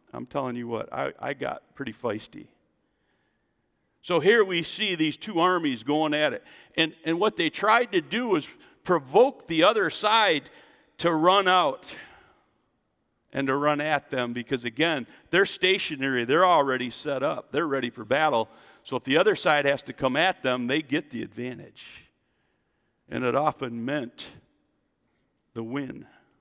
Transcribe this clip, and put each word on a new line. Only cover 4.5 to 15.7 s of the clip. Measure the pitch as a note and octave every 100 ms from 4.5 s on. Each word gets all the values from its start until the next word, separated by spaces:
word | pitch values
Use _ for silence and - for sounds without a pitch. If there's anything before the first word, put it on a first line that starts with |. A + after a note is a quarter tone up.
| E3+
see | - - G#3 E3+
these | D#3 C#3
two | G#3+ E3+
armies | F3+ F3+ D#3 A#2
going | A#2+ D3+ D#3
at | D3 D3+
it. | A2+ - - - -
And, | D#3+ -
and | D#3+ E3+
what | G#3+ G3
they | E3
tried | - G#3 A#3 A#3+
to | F#3+
do | C#3 G#3+ B3
was | D#3+ - - - _
provoke | - E3+ C3 E3+ C4+ - -
the | E3
other | F3+ A3+ E3
side | - G#3 A3+ G#3 D3+ C#3 - - _ _ -
to | F3
run | D#3+ E3+ G3 F#3
out | F#3 D3+ C3 - - - - _ _ _ _ _ _ _ _ _ _ _
and | C#3 C3+
to | C#3
run | D3 D3
at | D3+ D3 -
them | C3 A#2+
because, | A#2+ A2+ C3
again, | A#2+ A#2 E3 D3 A2+ - _
they're | F3 G3
stationary. | - F#3